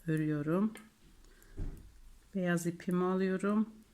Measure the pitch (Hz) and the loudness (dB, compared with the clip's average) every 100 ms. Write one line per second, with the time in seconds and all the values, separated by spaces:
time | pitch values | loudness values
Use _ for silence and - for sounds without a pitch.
0 | 165 156 151 151 147 180 214 - - _ | -2 0 2 0 2 2 2 -2 -18 _
1 | - - - - - - - - - - | -20 -20 -20 -20 -14 -8 -6 -8 -16 -20
2 | - - - 196 180 170 170 175 - 180 | -20 -20 -8 -2 2 2 0 -4 -2 0
3 | 180 185 190 190 196 208 214 - - | 2 2 2 0 0 2 0 -4 -20